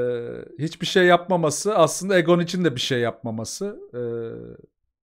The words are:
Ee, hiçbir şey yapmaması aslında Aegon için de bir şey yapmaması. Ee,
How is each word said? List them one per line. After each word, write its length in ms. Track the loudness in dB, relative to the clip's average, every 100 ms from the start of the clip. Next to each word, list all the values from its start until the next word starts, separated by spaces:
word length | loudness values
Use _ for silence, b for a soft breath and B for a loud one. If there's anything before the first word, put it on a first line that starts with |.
| -2 -4 -6 -12 -12 -8
Ee, 60 |
hiçbir 220 | -8 -6 0
şey 200 | 4 6
yapmaması 680 | 4 2 0 0 -2 0 4
aslında 380 | 4 2 0
Aegon 260 | 2 4 4
için 240 | 2 0
de 100 | 0
bir 60 | 0
şey 200 | -2 0
yapmaması. 800 | -2 -4 -8 -8 -8 -8 -8 -10 -12
Ee, 60 | -8 -6 -6 -8 -12 -16 -18 -20 _ _ _